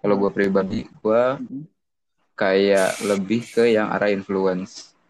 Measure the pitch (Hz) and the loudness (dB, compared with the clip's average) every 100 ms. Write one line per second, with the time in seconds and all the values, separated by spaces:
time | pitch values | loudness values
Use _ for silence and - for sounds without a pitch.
0 | 101 101 101 98 98 98 95 107 - - | 0 0 0 0 0 0 -2 -6 -8 -8
1 | 107 113 123 143 117 135 156 _ _ _ | 0 2 0 -2 -10 -14 -16 _ _ _
2 | _ _ _ - 101 95 98 98 95 - | _ _ _ -4 0 2 4 4 2 -2
3 | 104 101 95 113 117 - 117 107 107 98 | -2 -2 0 -4 -2 0 4 2 0 -2
4 | 104 98 95 95 95 92 95 - - _ | 0 -2 -2 0 0 -2 -6 -16 -20 _